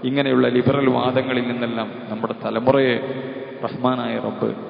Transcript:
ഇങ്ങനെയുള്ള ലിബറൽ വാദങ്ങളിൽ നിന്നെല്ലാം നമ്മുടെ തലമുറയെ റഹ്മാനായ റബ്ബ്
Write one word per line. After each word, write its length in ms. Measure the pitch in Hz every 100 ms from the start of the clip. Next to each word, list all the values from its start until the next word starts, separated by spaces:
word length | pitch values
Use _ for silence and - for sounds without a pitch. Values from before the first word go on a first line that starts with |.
ഇങ്ങനെയുള്ള 440 | 127 139 139 127 123
ലിബറൽ 400 | 123 123 143 135
വാദങ്ങളിൽ 600 | 123 123 127 131 127 120
നിന്നെല്ലാം 440 | 120 117 113 110 - -
നമ്മുടെ 260 | 110 113 -
തലമുറയെ 520 | 113 110 123 135 135 117 - - - - - -
റഹ്മാനായ 540 | - - 127 127 120 113
റബ്ബ് 320 | 117 - 113 101